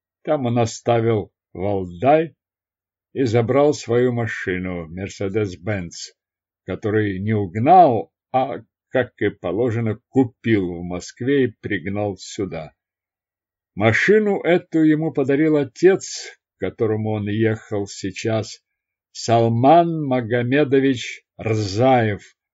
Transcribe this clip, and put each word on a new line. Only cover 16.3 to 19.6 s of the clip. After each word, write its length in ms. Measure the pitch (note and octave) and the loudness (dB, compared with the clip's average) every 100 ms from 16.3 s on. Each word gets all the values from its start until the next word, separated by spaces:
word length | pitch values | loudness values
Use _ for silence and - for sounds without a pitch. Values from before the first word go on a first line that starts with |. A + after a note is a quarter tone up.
| - _ - | -20 _ -10
к 40 | |
которому 520 | F#2 - A2+ G#2+ G#2+ | -8 -2 -2 -2 -2
он 160 | G#2+ G2+ | -4 -2
ехал 580 | G#2 A2 G#2+ - G#2 G2+ | 0 0 0 -6 -6 -6
сейчас, 760 | - G2 - A2+ A2 A2 - _ _ _ _ _ | -8 -10 -6 -4 -4 -4 -12 _ _ _ _ _
Салман 920 | - - A#2 A#2 A#2 | -10 0 2 4 4